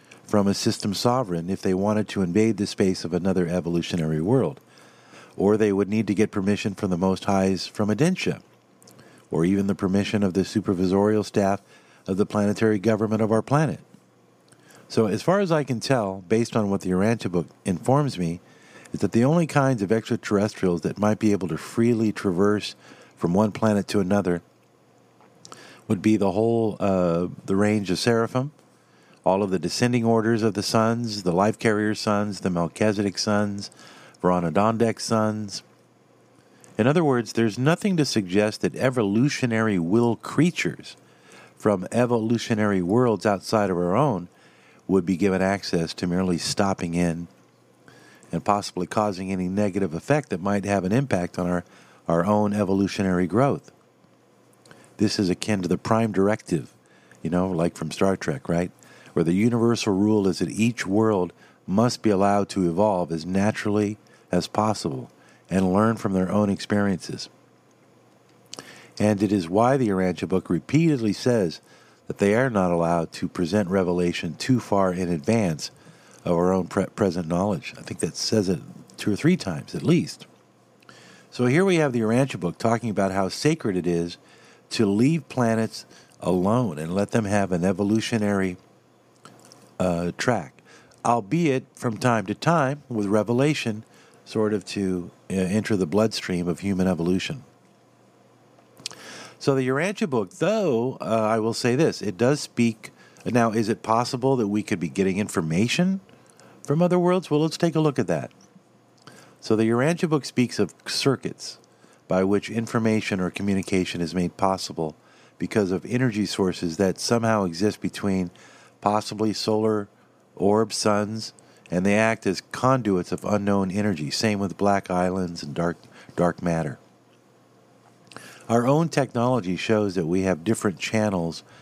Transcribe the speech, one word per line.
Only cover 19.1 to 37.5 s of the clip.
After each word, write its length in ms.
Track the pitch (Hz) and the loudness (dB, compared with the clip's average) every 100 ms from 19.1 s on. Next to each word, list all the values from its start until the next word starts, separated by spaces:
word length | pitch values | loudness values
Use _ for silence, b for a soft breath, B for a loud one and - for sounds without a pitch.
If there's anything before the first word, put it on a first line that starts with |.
the 120 | 113 127 | 2 2
only 220 | 165 165 | 2 2
kinds 340 | 147 135 127 | 2 2 2
of 100 | 98 | 0
extraterrestrials 880 | 110 - 117 - 104 107 - 92 85 | 0 0 -4 0 0 0 0 -2 0
that 180 | 85 80 | -2 0
might 180 | 104 104 | 0 2
be 140 | 110 | 2
able 160 | 101 90 | 0 -2
to 100 | 80 | -6
freely 540 | - - 117 117 110 | -6 0 2 2 0
traverse 640 | - 101 87 101 104 - - B B B - | 0 -2 2 2 2 -2 -12 B B B -6
from 160 | 85 | 0
one 180 | 90 107 | 2 0
planet 360 | - 110 104 92 | 0 0 2 0
to 120 | 107 | -2
another 440 | 92 101 92 87 - _ _ _ _ _ _ _ _ _ - B B B - | 0 0 0 -2 -6 _ _ _ _ _ _ _ _ _ -20 B B B -4
would 160 | 107 | 0
be 140 | 107 107 | 2 2
the 160 | 98 | 2
whole, 440 | 92 113 117 110 98 | 2 2 2 0 0
uh, 500 | 98 95 90 85 90 - - | 0 2 2 0 -2 -6 -4
the 80 | 98 | 0
range 340 | 104 107 95 | 2 2 0
of 80 | 90 | -2
Seraphim, 540 | - 117 113 127 139 - b b b b b b 87 | 0 0 0 -2 -6 -8 b b b b b b 0
all 160 | 95 | 2
of 80 | 101 | 2
the 80 | 92 | -2
descending 480 | 85 - 123 123 113 | -2 0 0 2 2
orders 380 | 113 110 117 | 2 2 2
of 100 | 110 | 0
the 100 | 95 | -2
suns, 600 | 98 113 113 117 120 104 | 0 2 2 0 -4 -6
the 100 | 90 | -2
life 240 | 87 104 107 | 2 2 0
carrier 380 | 117 107 107 104 | 0 2 0 -2
suns, 460 | - 101 104 95 | 0 0 -2 -4
the 100 | 98 | -2
Melchizedek 640 | 87 85 - 107 101 101 - | -2 -2 0 0 2 -2 -2
suns, 540 | - 104 104 101 98 B B B B B | -2 0 0 -4 -10 B B B B B
Veronodondex 800 | 87 90 85 78 107 113 113 107 | 0 2 0 2 2 2 0 -2
suns. 640 | - 113 107 107 104 95 - _ _ _ _ _ _ _ B B B - | -2 0 0 -2 -8 -12 -16 _ _ _ _ _ _ _ B B B 0
In 80 | 110 | 2
other 180 | 156 | 2
words, 300 | 156 123 113 | 2 0 0
there's 240 | - 113 | 0 0